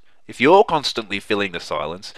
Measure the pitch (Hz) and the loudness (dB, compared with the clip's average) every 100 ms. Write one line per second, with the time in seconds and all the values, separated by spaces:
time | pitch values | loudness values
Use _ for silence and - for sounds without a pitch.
0 | - - - 117 131 196 214 160 131 - | -20 -20 -16 0 6 6 6 0 -4 -6
1 | 104 101 - 101 98 85 - 78 78 90 | -6 -8 -4 -2 -2 -6 -8 -6 -6 -8
2 | - | -14